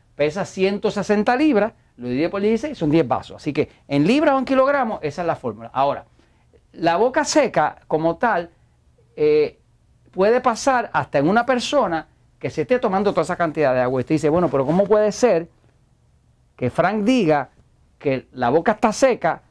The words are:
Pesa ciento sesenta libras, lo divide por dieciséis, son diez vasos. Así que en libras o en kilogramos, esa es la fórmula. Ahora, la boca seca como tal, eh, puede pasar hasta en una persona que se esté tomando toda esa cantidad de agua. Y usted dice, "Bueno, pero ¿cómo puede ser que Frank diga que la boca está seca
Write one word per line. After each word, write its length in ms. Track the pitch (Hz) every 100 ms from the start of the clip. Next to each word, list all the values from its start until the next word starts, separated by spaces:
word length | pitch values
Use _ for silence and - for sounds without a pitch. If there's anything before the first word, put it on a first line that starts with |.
| _
Pesa 300 | - 147 175
ciento 460 | 185 - 190 202 208
sesenta 440 | 202 190 208 208
libras, 380 | 247 311 220 214 - _ -
lo 120 | 123
divide 200 | 123 170
por 140 | 196
dieciséis, 340 | 202 226 294 254
son 140 | 156
diez 180 | 160 131
vasos. 280 | 117 - 92
Así 180 | 156
que 160 | 147 131 - -
en 180 | 143 151
libras 280 | 269 311
o 40 | 269
en 60 |
kilogramos, 540 | 254 262 262 285 240 202
esa 220 | 151 139
es 40 | 175
la 100 | 151
fórmula. 340 | 123 107 117
Ahora, 320 | - 139 113 - _ _ _ _ _ _
la 240 | - 160 175
boca 280 | 240 311
seca 540 | 285 311 247 - 151 - -
como 280 | 156 160 165
tal, 340 | - 185 170 _ _ _ _ _ _ -
eh, 440 | 151 151 147 - _ _ _ _ _
puede 300 | 175 196 247
pasar 500 | 254 226 - 254 214
hasta 280 | 160 135 147
en 80 | 143
una 180 | 214 240
persona 640 | 254 226 285 208 160 - _ _ _
que 100 | 143
se 120 | -
esté 180 | 147 247
tomando 320 | 240 190 202
toda 100 | 180
esa 140 | 151 175
cantidad 360 | 165 151 143
de 80 | 127
agua. 200 | 127 131
Y 20 |
usted 140 | 123 156
dice, 120 | 151
"Bueno, 200 | 165 165
pero 180 | 135 135
¿cómo 160 | 175
puede 280 | 196 214 214
ser 360 | 202 247 170 170 _ _ _ _ _ _ _ _ _ _ _
que 120 | 123
Frank 360 | - 170 214
diga 460 | 202 262 170 147 131 _ _ _ _ _
que 300 | 143 131 -
la 180 | 131 120
boca 220 | 151 165
está 200 | 208 226
seca 500 | 208 269 220 170 143 _